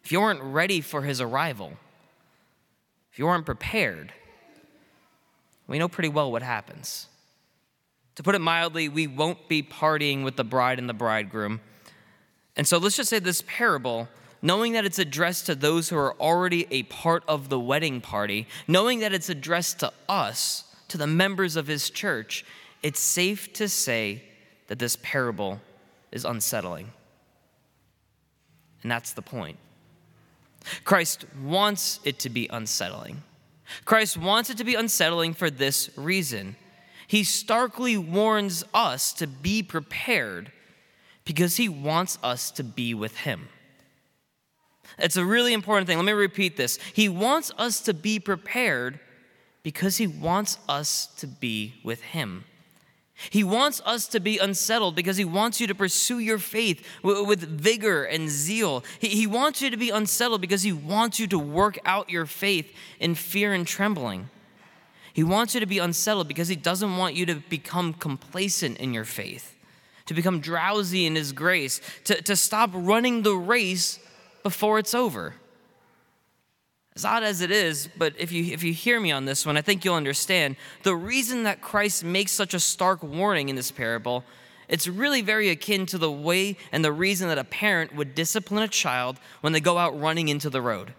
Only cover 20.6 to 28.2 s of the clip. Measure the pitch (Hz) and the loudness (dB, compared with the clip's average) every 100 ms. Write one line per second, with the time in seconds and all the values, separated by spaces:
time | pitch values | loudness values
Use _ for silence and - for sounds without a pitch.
20.6 | - - - 160 147 160 196 190 185 160 | -10 -20 -12 -4 0 2 2 2 0 0
21.6 | 143 151 - - 208 127 110 - - - | -2 -4 -4 -4 -4 -4 -4 -10 -10 -20
22.6 | - _ 151 - - - 180 208 - - | -20 _ -4 0 0 2 0 0 -8 -6
23.6 | 214 - - 117 107 110 - - _ _ | -2 -2 0 0 -2 -6 -14 -20 _ _
24.6 | _ 117 120 - - 139 123 104 98 101 | _ -4 -2 -2 -2 -2 -2 -2 -6 -6
25.6 | - - _ _ _ - 123 117 - 113 | -12 -20 _ _ _ -8 -6 -4 -2 -4
26.6 | 90 80 104 - _ _ _ _ _ _ | -4 -8 -12 -20 _ _ _ _ _ _
27.6 | _ _ _ _ _ _ | _ _ _ _ _ _